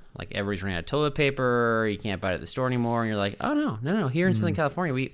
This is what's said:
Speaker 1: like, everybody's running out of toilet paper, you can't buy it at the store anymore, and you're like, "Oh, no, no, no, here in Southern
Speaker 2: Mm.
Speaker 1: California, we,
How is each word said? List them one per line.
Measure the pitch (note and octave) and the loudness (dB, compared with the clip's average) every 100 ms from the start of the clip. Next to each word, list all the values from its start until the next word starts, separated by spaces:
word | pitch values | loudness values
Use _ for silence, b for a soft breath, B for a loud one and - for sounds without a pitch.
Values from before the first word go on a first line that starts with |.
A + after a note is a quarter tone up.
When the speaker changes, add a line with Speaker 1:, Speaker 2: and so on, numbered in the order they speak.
| - - | -14 -14
Speaker 1:
like, | - | -8
everybody's | G2 G2+ F#2+ | -4 -2 -2
running | G2 F2 | -2 -4
out | |
of | E2+ | -2
toilet | C#3+ D3 | 0 0
paper, | C#3+ C#3 C3+ B2+ A#2+ A#2 A2+ A2 | 2 0 2 2 4 4 2 2
you | G2+ | 0
can't | G#2+ F#2 | -4 -2
buy | F#2+ | 0
it | F2 | -2
at | |
the | - | -2
store | C3 B2+ | -2 0
anymore, | B2 A#2 A#2 | 0 0 0
and | A2+ | 0
you're | G#2 | 0
like, | G2+ - | 0 0
"Oh, | B3+ | -2
no, | D4 D4 A2 | 0 0 -2
no, | C3+ G#3+ | -2 0
no, | C#3+ | 0
here | D3+ F#3 | 2 2
in | |
Southern | A2 F3 | 4 2
Speaker 2:
Mm. | D#3 | 0
Speaker 1:
California, | D3 - F3 | 0 0 -2
we, | B2+ C3 | -2 -4